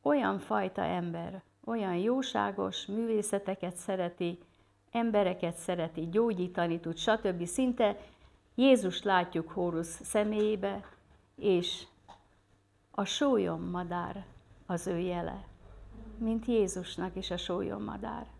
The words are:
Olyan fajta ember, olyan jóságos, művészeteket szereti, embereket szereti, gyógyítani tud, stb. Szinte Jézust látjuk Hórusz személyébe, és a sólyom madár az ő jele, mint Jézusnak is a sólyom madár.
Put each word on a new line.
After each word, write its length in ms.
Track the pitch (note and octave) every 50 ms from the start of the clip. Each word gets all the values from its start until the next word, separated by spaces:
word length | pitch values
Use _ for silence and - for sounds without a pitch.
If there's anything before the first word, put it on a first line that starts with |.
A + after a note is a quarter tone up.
Olyan 380 | _ C#4+ D4 C#4+ A3+ F#3+ G3 F#3+
fajta 420 | - - A3 G#3 G3 F#3 F#3 -
ember, 600 | F#3 D#3+ F3+ F3+ F3 E3+ E3 E3+ E3+ E3+ F#3+ F#3+ _ _ _ _ -
olyan 300 | - A#3 A3+ G3+ F#3+ F3+
jóságos, 880 | F3 F#3+ A3+ B3 C4+ B3+ - - G#3+ G3+ G3+ G3 G3+ F#3+ F#3+ F#3 - -
művészeteket 880 | - G3+ A3 A#3 A3+ A3+ G#3 G3+ G#3 - G3 G3+ - F#3+ - - D#3+ F3
szereti, 640 | - - - F#3+ F#3 F3+ E3+ F3 - F3+ F3 F3 F3 - _ _ _ _ _ _ _ _ _
embereket 640 | - A#3 A#3 A3+ G#3 G#3 G3+ F3+ F3+ F3+ - E3+ E3+
szereti, 540 | - - - F3+ E3+ D#3+ E3 D#3+ E3 D#3+ E3+
gyógyítani 720 | E3+ G#3+ A#3 A#3 G#3+ F3+ F3+ F3+ F3+ F3 E3+ E3+ E3 E3+
tud, 180 | E3 E3 E3+
stb. 480 | - - A3+ A3 A3+ A3+ G3 F3+ F3 F3
Szinte 520 | F3 - - C4 B3+ A#3+ - A3+ G3+ G3+ - - - - _ - - _ _ _ _ _
Jézust 480 | - B3+ C4+ C4 A#3 G3 F3+ F3 - -
látjuk 460 | G3+ F#3+ F3+ F3 F3 - E3 D#3+ D#3+
Hórusz 500 | - G3 F3 F3 E3 D#3+ E3+ E3 - - -
személyébe, 840 | - - G#3+ G#3 G#3+ G#3+ G#3+ G#3+ G#3+ G#3+ F#3+ G3 G3 G3 G3+ - - - _ _ _ - _ _ _ _
és 500 | - - G#3 F#3 F3 F3 - - - - - _ _ _ - - - _ _ _ _ _ _ _ _ _ _ _ _ _ _
a 140 | - - G3+
sólyom 560 | G3 - - D4 C#4 B3+ G#3 F#3+ F3 E3 E3
madár 640 | F3 F3+ F3 F3+ F3+ E3+ F3 F3 F3 F3+ F#3 G3+ F3+ - - - _ _ - - -
az 220 | - F3+ E3+ -
ő 100 | F#3+ F3+
jele, 500 | E3+ F3+ F3+ F3 F3 E3+ E3 - G3 - - - - - - - - - - - - - - -
mint 280 | - A3+ A3 A3+ A3+ A3+
Jézusnak 680 | B3 A#3+ A3 G3+ F3+ - F#3 F3 - - - F3+ F#3 -
is 160 | F#3+ F#3+ -
a 60 | F3
sólyom 460 | F3 - - F3 F#3 G3 - G3 G#3 G#3
madár. 440 | G#3 G#3+ G3+ G#3 - - A#3+ A3+ - -